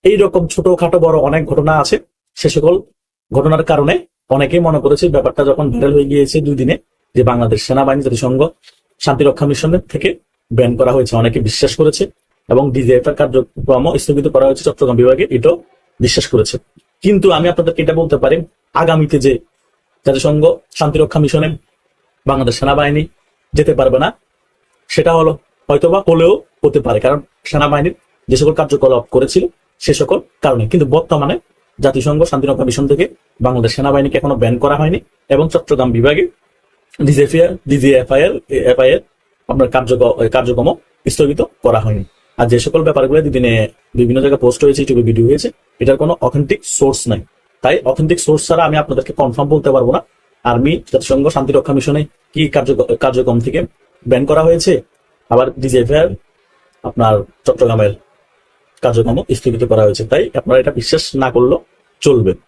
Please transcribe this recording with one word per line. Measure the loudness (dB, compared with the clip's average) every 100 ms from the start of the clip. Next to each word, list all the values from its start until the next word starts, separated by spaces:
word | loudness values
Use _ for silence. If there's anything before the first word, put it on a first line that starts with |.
এইরকম | 2 2 2 0 -2
ছোটখাটো | -2 0 0 0 2
বড় | 2 2
অনেক | 0 -2
ঘটনা | -2 -2 0 0
আছে। | 0 -2 _ _ _ -6
সে | -2
সকল | 0 0 0 -4 _ _ _ _
ঘটনার | -2 0 0
কারণে | 0 0 0 -2 -6 _ _
অনেকেই | -2 0 0
মনে | 0 0
করেছে, | 0 0 2
ব্যাপারটা | 0 -2 -2
যখন | 0 0 -2
ভাইরাল | 0 2
হয়ে | 2
গিয়েছে | 2 0 0 0
দুই | -2
দিনে, | -2 -2 -2 _ _ _
যে | 0
বাংলাদেশ | 0 0 0 -2 -2
সেনাবাহিনী | 0 0 0
জাতিসংঘ | -2 -2 -2 -2 -2 _ _ _ _ _
শান্তিরক্ষা | -4 2 0 2
মিশনের | -2 -2 0 -2 -4
থেকে | -4 -4 -6 _ _ _
ব্যান | 0 0 2
করা | 2
হয়েছে, | 2 0
অনেকে | 0 0 -2
বিশ্বাস | -4 -2 -2
করেছে | 2 0 0 -6 _ _ _ -2
এবং | 0 0
ডিজিএফআই | -2 2 2 0
এর | -2
কার্যক্রম | 0 0 -2 -8 -2 0 0 -2
স্থগিত | -2 -2 0
করা | 2
হয়েছে | 2 0
চট্টগ্রাম | -4 -2 0 2
বিভাগে, | 2 2 0
এটাও | 2 0 0 -8 _ _ _
বিশ্বাস | -2 -2 -2
করেছে। | -2 -2 -6 _ _ _ _
কিন্তু | 0 2 2
আমি | 2 0
আপনাদেরকে | 0 -2 -2
এটা | -2
বলতে | -2 0 0
পারি, | 0 0 -4 _ _
আগামীতে | -2 0 0 0 0
যে | 0 0 _ _ _ _ _ _
জাতিসংঘ | -2 0 0 2 2 0 _
শান্তিরক্ষা | -4 -2 0 0 0
মিশনে | 0 0 -2 -6 _ _ _ _ _ _
বাংলাদেশ | -4 -2 -2 -2
সেনাবাহিনী | 0 0 0 -2 -4 _ _ _ _
যেতে | -2 0
পারবে | 2 2 2
না, | -2 -4 _ _ _ _ _ _ -6
সেটা | -2 0
হলো | 2 0 -2 _ _ -2
হয়তোবা | 0 2 0 0
হলেও | 2 2 2 -4 _
হতে | -2 0
পারে, | -2 0
কারণ | 0 -2 -6 _
সেনাবাহিনীর | -6 -2 0 0 -2 -6 _ _ -4
যে | 0
সকল | 2
কার্যকলাপ | 0 -2 2 2 2 0
করেছিল | -2 0 -2 -2 _ _ _
সে | -4
সকল | -2 0 -2 -6 _
কারণে। | -2 0 0
কিন্তু | 0
বর্তমানে | 2 0 0 -2 0 -4 _ _ _ -2
জাতিসংঘ | -2 0 -2 0
শান্তিরক্ষা | 0 0 -2 -2
মিশন | -2 -2 0
থেকে | 0 -2 -6 _ _
বাংলাদেশ | -2 0 -2
সেনাবাহিনীকে | -2 0 0 0 -2
এখনো | -2
ব্যান | 0 0 0
করা | 0
হয়নি | 0 0 -2 _ _ _
এবং | 0 2
চট্টগ্রাম | -2 -2 -2 0
বিভাগে | 2 2 0 -2 _ _ _ _ _ _ -4
ডিজিএফআই, | 0 2 2 2 0 -2 -2
ডিজিএফআই | 0 4 2 2 0
এর, | 0 -2 _ -2 0
এফআই | 2 2
এর | 2 _ _ _ _ -6
আপনার | -2 0
কার্যক-, | 0 0 0 2 0 0
কার্যক্রম | 0 0 0 -2 -4 _ _ -8
স্থগিত | 0 0 0 -6 _
করা | 0 0
হয়নি। | -2 -4 -8 _ _ -4
আর | 0
যে | 0
সকল | 0 0
ব্যাপারগুলো | 0 0 2 0
দুদিনে | 0 0 0 0 -2 _ _
বিভিন্ন | -2 0 2
জায়গায় | 0 2
পোস্ট | 0 2
হয়েছে, | 0 2
YouTube-এ | 0 0
ভিডিও | 2 2
হয়েছে, | 2 0 -2 -10 _ _
এটার | 0 0
কোনো | 0 -2
অথেন্টিক | -2 -2 -2 -4
সোর্স | -6 -2 -2 -2 -4
নাই। | -6 -6 _ _ _
তাই | -2 0
অথেন্টিক | -2 -2 -2 -2
সোর্স | 0 -2 0
ছাড়া | 0
আমি | 0 0
আপনাদেরকে | -2 -4 -6
কনফার্ম | -4 -2 -2 0
বলতে | 0 2
পারবো | 2 0
না | -2 -6 _ _ _
আর্মি | -4 0 0 -2 -2
জাতিসংঘ | -4 0 0 0
শান্তিরক্ষা | -2 0 -2 0
মিশনে | -2 0 -2 -4 _ _
কি | -4 -2
কার্য-, | -2 0 -2 0 0
কার্যক্রম | 0 0 0 -2
থেকে | -2 -4 -6 _ _ _ -2
ব্যান | 0
করা | 2 2
হয়েছে, | 2 2 2 0 -4 _ _ _ _
আবার | 0 0 -4
ডিজিএফআই | -2 0 2 2
এর | 0 -4 _ _ _ _ _ _
আপনার | -10 -2 0 0 -4 _
চট্টগ্রামের | -4 0 0 2 0 -2 _ _ _ _ _ _ _ _
কার্যক্রম | -2 0 0 -2 -4
স্থগিত | -4 -2 -2
করা | 0 2
হয়েছে। | 2 0
তাই | -2 -2 -2 -6
আপনারা | 0 0
এটা | 0
বিশ্বাস | -4 -4 -4 -4
না | -4 -2
করলেও | 0 0 0 _ _ _ _
চলবে। | 0 2 0 -4